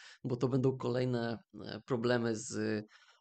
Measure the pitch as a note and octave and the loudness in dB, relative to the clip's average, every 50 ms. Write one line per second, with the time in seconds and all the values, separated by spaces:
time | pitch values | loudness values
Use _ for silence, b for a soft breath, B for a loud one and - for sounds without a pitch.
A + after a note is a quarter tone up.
0 | B B B B B B2+ A#2+ A#2+ C#3 B2 C3 C3 B2 C3+ C3 C3 - B2 A#2+ B2+ | B B B B B -4 -2 0 2 2 2 4 4 2 2 2 0 0 0 0
1 | B2+ B2+ B2 A#2 A#2 A#2 A2+ G2+ - _ - G#2 G#2+ G#2+ G#2 G#2+ - - C3+ A2+ | 0 2 0 0 0 0 -2 -4 -8 _ -14 -12 -10 -8 -10 -8 -4 -2 -2 0
2 | A2+ A#2+ B2 A#2+ A#2 A#2 A2+ G#2+ B2 - G#2+ G#2+ G#2+ G#2+ G#2+ G#2+ G#2+ B B B | 2 4 4 4 2 2 0 -2 -4 -6 -4 -2 -2 0 0 -2 -4 B B B
3 | B B B B | B B B B